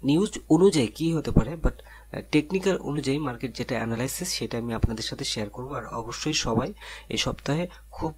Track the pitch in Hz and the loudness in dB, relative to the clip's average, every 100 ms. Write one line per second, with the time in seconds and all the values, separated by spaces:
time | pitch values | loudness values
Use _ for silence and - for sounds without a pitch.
0 | 135 151 208 - - 156 196 156 113 - | 4 4 2 -2 4 8 8 6 0 0
1 | 165 165 - - - 165 135 - - - | 0 0 4 4 4 0 -2 -2 -16 -20
2 | - - - 151 151 185 190 175 - 147 | -12 -12 2 2 2 0 2 0 0 -2
3 | 131 139 147 120 131 - 123 117 113 113 | 0 0 -2 -4 -8 -6 -4 -2 -2 -2
4 | 131 - 180 - 113 120 117 113 - 110 | -2 -4 -4 -4 -4 -4 -4 0 0 0
5 | - 120 - - 104 - 131 143 113 117 | -6 -6 -6 -4 -6 -8 -8 -8 -8 -8
6 | 113 117 151 147 127 113 143 208 - - | -8 -6 -2 0 2 0 0 -8 -14 -16
7 | - 110 - - - 151 180 - - - | -6 -2 -2 -2 -2 -2 -2 -8 -18 -6
8 | 160 | -6